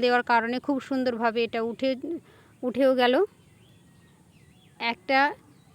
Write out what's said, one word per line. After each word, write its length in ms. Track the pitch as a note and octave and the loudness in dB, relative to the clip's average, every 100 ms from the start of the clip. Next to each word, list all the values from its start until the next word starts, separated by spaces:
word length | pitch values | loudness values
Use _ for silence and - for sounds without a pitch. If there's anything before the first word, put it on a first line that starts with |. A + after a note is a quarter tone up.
দেওয়ার 220 | B3 B3 A#3+ | 2 2 2
কারণে 260 | A#3 A3+ B3+ | 0 0 -4
খুব 180 | - C4+ - | -4 -4 -4
সুন্দরভাবে 520 | C4+ B3+ A#3 A#3 A3 A#3 | -2 -2 -2 -2 0 -2
এটা 120 | A3+ A3+ | -4 -6
উঠে, 180 | A3+ C4 B3+ C#4+ E4+ - - _ _ | -4 -4 -4 -6 -10 -12 -20 _ _
উঠেও 280 | B3+ A#3+ C4+ B3+ | -6 0 2 4
গেল। 120 | B3 C#4+ G#4 _ _ _ _ _ _ _ _ _ _ _ _ _ _ - | 2 2 0 _ _ _ _ _ _ _ _ _ _ _ _ _ _ -6
একটা 400 | A#3 A#3 - C4+ C#4+ - - _ _ | -4 -2 2 2 2 0 -16 _ _